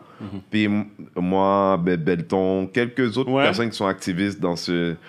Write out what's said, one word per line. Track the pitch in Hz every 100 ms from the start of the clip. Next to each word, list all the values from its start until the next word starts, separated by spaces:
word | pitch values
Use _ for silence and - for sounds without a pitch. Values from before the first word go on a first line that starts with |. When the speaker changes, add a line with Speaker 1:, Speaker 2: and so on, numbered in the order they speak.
| - -
Speaker 1:
Mhm. | 107 101 -
Speaker 2:
Puis | 104 104
m-, | 104 101 - 78 -
moi, | 90 95 98 98 98 95
Be-, | 87 90
Belton, | 78 87 82 95 95 95 95
quelques | 123 120 120 123 117
autres | 131
Speaker 1:
Ouais. | 135 147
Speaker 2:
personnes | 190 117
qui | -
sont | 98
activistes | 95 - 87 101 101
dans | 92 85
ce, | - 87 85 82